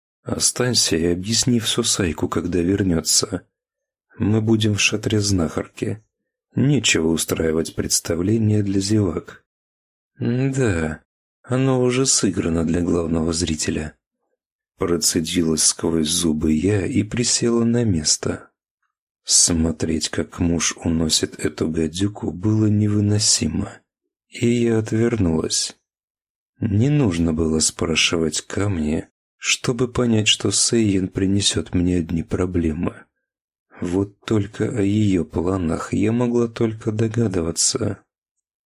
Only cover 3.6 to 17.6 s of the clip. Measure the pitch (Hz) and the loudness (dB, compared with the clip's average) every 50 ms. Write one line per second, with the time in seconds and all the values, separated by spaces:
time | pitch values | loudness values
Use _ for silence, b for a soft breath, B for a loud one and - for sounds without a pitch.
3.6 | _ _ _ _ _ _ _ _ _ _ - - 95 98 107 110 110 113 113 107 | _ _ _ _ _ _ _ _ _ _ -8 -2 0 0 2 2 2 2 2 2
4.6 | 110 107 104 101 - - - 107 - 110 107 107 101 101 98 90 80 76 - - | 2 0 0 0 0 -2 -2 -2 -2 0 0 0 2 2 2 2 0 0 -2 -6
5.6 | - - _ - - 110 104 107 - _ _ _ _ _ _ _ _ _ _ 117 | -6 -8 _ -6 -6 -4 -6 -8 -12 _ _ _ _ _ _ _ _ _ _ 0
6.6 | 120 139 147 113 107 - - - 80 82 82 78 - - 90 78 82 80 78 80 | 2 4 2 2 2 2 0 2 2 2 0 0 0 -2 -2 0 0 2 2 0
7.6 | 80 - - - - 76 - - - - 85 82 90 98 113 117 110 107 107 104 | -2 -2 -4 -6 -4 -2 -2 -2 -2 -2 -2 -2 0 0 2 2 2 2 2 2
8.6 | 101 98 95 98 95 98 110 107 101 85 78 87 - - - - _ _ _ _ | 0 0 0 0 0 2 2 2 2 2 -2 -4 -8 -10 -18 -20 _ _ _ _
9.6 | _ _ _ _ _ _ _ _ _ _ _ - 120 117 120 127 131 139 131 135 | _ _ _ _ _ _ _ _ _ _ _ -6 -4 -2 0 0 0 0 0 2
10.6 | 131 110 90 82 80 78 76 - - _ _ _ _ _ _ _ _ - 123 131 | 2 2 2 0 -2 -2 -6 -8 -14 _ _ _ _ _ _ _ _ -2 0 0
11.6 | 135 135 131 127 123 123 123 131 135 127 - - - 101 87 92 85 85 80 85 | 2 2 2 2 2 2 2 2 0 2 2 2 0 0 0 0 -2 0 0 0
12.6 | 82 82 80 87 87 87 87 87 82 80 82 82 78 85 82 82 90 82 78 - | 0 0 0 0 0 2 0 0 0 0 0 0 0 0 0 -2 -2 -2 -2 -2
13.6 | - - 82 85 78 76 - _ _ _ _ _ _ _ _ _ _ _ _ _ | -2 -4 -4 -4 -6 -8 -12 _ _ _ _ _ _ _ _ _ _ _ _ _
14.6 | _ _ _ _ 98 87 85 80 - - - 87 80 82 87 90 85 80 80 78 | _ _ _ _ -2 0 0 0 0 0 0 0 -2 0 0 0 2 2 0 2
15.6 | - - - - - 85 82 82 78 78 - 87 87 80 78 76 80 78 78 - | 0 0 -2 -2 -2 0 0 0 0 0 -2 0 0 0 0 0 0 0 2 2
16.6 | - 98 104 101 87 87 - 104 107 110 120 117 120 - - - 120 117 117 117 | 2 2 0 0 0 0 0 0 -2 0 -2 -2 0 0 0 0 0 0 2 2